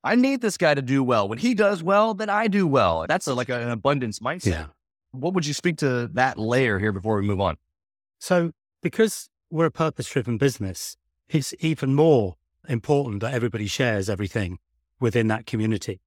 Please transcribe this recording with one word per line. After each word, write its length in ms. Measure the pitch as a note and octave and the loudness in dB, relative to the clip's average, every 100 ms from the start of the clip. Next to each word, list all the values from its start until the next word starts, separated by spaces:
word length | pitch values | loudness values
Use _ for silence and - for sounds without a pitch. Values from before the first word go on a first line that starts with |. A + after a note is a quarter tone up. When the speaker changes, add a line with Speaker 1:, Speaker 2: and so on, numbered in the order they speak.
Speaker 1:
I 140 | - A#3 | 2 2
need 240 | C4 C4+ | 2 2
this 160 | A3+ - | -2 2
guy 180 | D#3+ | 2
to 80 | C#3+ | 2
do 200 | B2+ C#3 | 2 0
well. 260 | B2+ A#2 G2+ | 2 2 0
When 100 | A#2 | 0
he 160 | A#3+ | 0
does 280 | G#3+ G#3 G3+ | 2 2 2
well, 300 | D#3+ G3 A3 | 2 2 2
then 140 | G3+ G#3+ | 0 -2
I 200 | G#3 A3+ | 0 2
do 180 | G3+ F3+ | 2 4
well. 400 | C3+ F#2+ E2 F2 | 4 4 2 0
That's 180 | E3 - | -2 0
a, 80 | |
like, 140 | B2 B2 | -4 -2
an 220 | B2 A#2+ | -4 -4
abundance 480 | A2+ C3+ C#3+ A#2+ G2+ | -2 0 0 -2 -6
mindset. 280 | A#2 F3 A2 | -6 -2 -2
Speaker 2:
Yeah. 160 | D#2+ D2+ _ _ _ _ | -2 -8 _ _ _ _
Speaker 1:
What 200 | C3 D#3 | -6 -2
would 120 | F#3+ D3+ | -2 -2
you 80 | |
speak 240 | C#3+ F3+ D#3+ | -2 -4 0
to 300 | C#3+ B2 A#2+ | 0 0 -2
that 300 | C#3 C3 - | 0 0 0
layer 400 | A2 B2 B2+ G2 | 0 2 2 2
here 140 | G#2+ | 0
before 240 | F#2+ G#2 G#2 | -2 -2 0
we 100 | G2+ | 0
move 140 | G2 | 0
on? 160 | F#2+ C#2+ _ _ _ _ _ _ | 0 -2 _ _ _ _ _ _
Speaker 2:
So 320 | - F3+ E3+ - _ _ | 0 0 0 -6 _ _
because 460 | F3 - A3 - - _ _ | -6 0 0 0 -14 _ _
we're 160 | D#3 E3 | 0 0
a 40 | |
purpose-driven 680 | - D#3+ - A#2 C#3 A#2+ A2+ | 0 -2 -2 -4 -4 -2 0
business, 580 | C3+ - G2 F2+ - - _ _ _ | 0 0 -8 -8 -12 -14 _ _ _
it's 260 | D#3 C3 - | -2 -2 -4
even 340 | D#3+ D#3+ C3+ | -2 -2 0
more 400 | C#3 D#3+ C3+ G2 - _ _ - | 4 6 6 4 -6 _ _ -6
important 520 | A#2+ - C#3+ C3 G2+ | -4 2 0 2 -4
that 120 | A2 | -2
everybody 340 | C3 A#2 A2 G#2 | -2 -2 -4 -6
shares 440 | - B2+ G#2 G2 | 0 0 0 -2
everything 480 | F#2+ G2+ A2+ F#2 F2+ _ _ _ _ | -4 -4 -4 -6 -8 _ _ _ _
within 280 | A#2+ A#2 A2 | 0 2 0
that 180 | A2 - | -2 -4
community 540 | A2+ A2 G#2 - F#2+ | -2 -2 -2 -6 -10